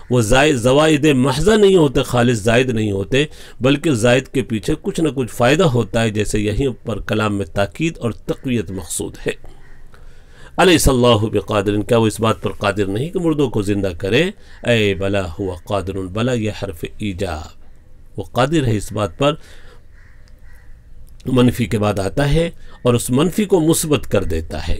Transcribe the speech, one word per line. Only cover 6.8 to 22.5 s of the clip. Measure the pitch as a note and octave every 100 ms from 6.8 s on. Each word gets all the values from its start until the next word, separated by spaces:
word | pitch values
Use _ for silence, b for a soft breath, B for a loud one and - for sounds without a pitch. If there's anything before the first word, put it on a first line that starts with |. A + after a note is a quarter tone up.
| -
پر | G2+
کلام | - G#2+ G#2+ G2+
میں | G2
تاکید | G2+ G2+ - D#3 D#3
اور | A#2
تقویت | - - D#3+ C#3 A#2+ F2+
مقصود | F#2 E2 - F#2 - -
ہے۔ | - - - - - - b b b b b b -
الیس | F3+ D#3 C#3+
اللہ | C3 B2 A#2 G#2+
بقادر، | G#2 - G#2 G2 G#2
کیا | G2 A#2
وہ | A2
اس | G2+
بات | A2 G#2
پر | G#2
قادر | F#2+ G#2 G2 G2
نہیں | G2+ D3+
کہ | F#3
مردوں | E3 D3+ C3+
کو | A2+
زندہ | G2 G2+ F#2+ F2
کرے؟ | F#2+ A2+ F3 - b b
اے | - A#2 G#2
بلا | F#2 G2 G2+ F2+ E2+
ہوا | F#2+ F2
قادر، | - G2+ F2+ G2
بلا | F#2 F#2+ B2
یہ | B2 G#2+ G2+
حرف | G2 - - -
ایجاب، | G#2+ F2 F#2+ D2+ - - - - - - - -
وہ |
قادر | G2 A#2 C3+ D#3+ B2+
ہے | G#2+
اس | -
بات | G#2+ G#2 -
پر، | C#3+ D#3 b b b b - - - - - - - - - - - - - - -
منفی | B2+ B2 A2+ A2+
کے | A2
بعد | G#2 G2
آتا | F#2+ - C#3+
ہے | D3+ E3+